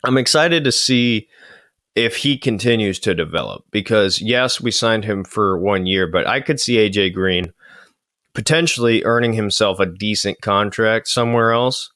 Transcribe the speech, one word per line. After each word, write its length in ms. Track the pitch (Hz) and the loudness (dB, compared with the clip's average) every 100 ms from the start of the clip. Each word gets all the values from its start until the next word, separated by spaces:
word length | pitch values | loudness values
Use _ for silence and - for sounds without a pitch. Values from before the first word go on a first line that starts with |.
I'm 140 | 127 131 | 0 0
excited 460 | 123 156 165 170 | 2 2 4 2
to 80 | 139 | 0
see 580 | - - 127 120 113 - _ - - _ _ _ | 0 2 2 2 0 -4 _ -20 -20 _ _ _
if 220 | - 117 - | -2 -2 0
he 200 | 143 135 | -2 0
continues 600 | - 107 113 117 104 92 | -2 0 0 2 0 -2
to 160 | - | -2
develop 500 | 85 78 82 57 50 _ | -2 -2 -4 -6 -12 _
because, 500 | 104 95 110 98 - | -6 0 2 2 0
yes, 400 | 107 123 127 - | 0 0 0 -2
we 100 | 117 | -2
signed 360 | - 117 113 104 | -2 0 0 -2
him 180 | 101 | -6
for 340 | 92 - 101 92 | -6 -2 0 0
one 280 | 95 98 92 | 0 0 0
year, 200 | 95 90 | 0 0
but 200 | 90 - | 0 0
I 160 | 123 | -2
could 180 | 131 147 | -2 -4
see 160 | - 120 | 0 2
A 140 | 107 | 2
J 180 | 101 95 | 2 0
Green 460 | 90 95 90 90 _ - - - _ _ _ _ | 0 0 0 -4 _ -20 -20 -20 _ _ _ _
potentially 720 | - 110 156 170 - 120 113 | -8 0 2 2 0 2 2
earning 300 | - 117 120 | 2 2 2
himself 480 | 113 104 - 104 92 | 0 -2 0 0 2
a 60 | 95 | -2
decent 540 | 87 104 104 101 - | -2 -4 -2 -4 -6
contract 680 | - 101 104 - 113 113 - | 0 0 0 0 0 0 -2
somewhere 420 | - 117 120 113 | -2 0 2 2
else 400 | 117 127 127 - | 2 0 -2 -10